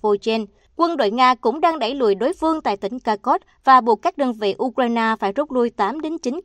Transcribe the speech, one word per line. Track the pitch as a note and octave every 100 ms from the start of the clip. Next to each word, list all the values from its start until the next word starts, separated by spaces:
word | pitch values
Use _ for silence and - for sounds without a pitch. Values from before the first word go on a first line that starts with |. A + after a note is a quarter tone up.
Vochen. | G#3+ G#3 A3+ A3+ G#3 _ _ -
Quân | E4+ E4
đội | G#3+
Nga | A#3 B3+ B3+
cũng | A#3 C#4+
đang | E4+ D#4+
đẩy | A3+ C#4
lùi | A3+ G3
đối | B3
phương | - D#4+ D#4
tại | B3 G3+
tỉnh | G3 B3
Kharkov | - G#3 A#3+ E4+ - _
và | - C4
buộc | A#3 A3
các | F4 -
đơn | C4
vị | A3 G#3 -
Ukraine | B3+ A3+ A#3+ A#3 A3+ A3
phải | G3+
rút | G3+ D4+
lui | B3+ A#3+
tám | - G3+ D4
đến | D#4 E4
chín | B3+ D#4